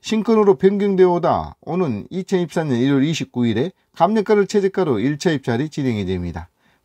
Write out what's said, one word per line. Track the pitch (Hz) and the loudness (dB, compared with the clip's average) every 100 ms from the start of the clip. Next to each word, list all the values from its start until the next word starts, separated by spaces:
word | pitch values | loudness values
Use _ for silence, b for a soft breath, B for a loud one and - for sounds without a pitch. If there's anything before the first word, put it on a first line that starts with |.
신건으로 | - 220 214 220 202 190 | -4 -4 2 4 4 4
변경되어 | 190 202 202 190 185 | 4 2 -2 4 4
오다 | 175 165 104 76 - | 4 0 0 -4 -14
오는 | - 170 175 104 - | -8 -4 -2 -4 -8
이천이십사 | 180 185 190 175 - | -10 -4 -2 -2 -4
년 | 160 120 | -2 0
일월 | 131 139 | 2 2
이십구 | 143 160 131 - 117 | 0 -2 -6 -4 -2
일에 | 110 160 _ _ | 0 -4 _ _
감정가를 | - 170 220 196 214 190 | -2 0 0 2 2 2
최저가로 | 214 196 190 175 113 | 0 0 -2 -2 0
일 | 127 147 | -2 -2
차 | 185 | -2
입찰이 | 151 - 117 151 | -2 -2 -4 -4
진행이 | - 135 110 92 | -4 -4 -2 -4
됩니다. | 92 87 78 82 _ _ _ | -4 -6 -10 -14 _ _ _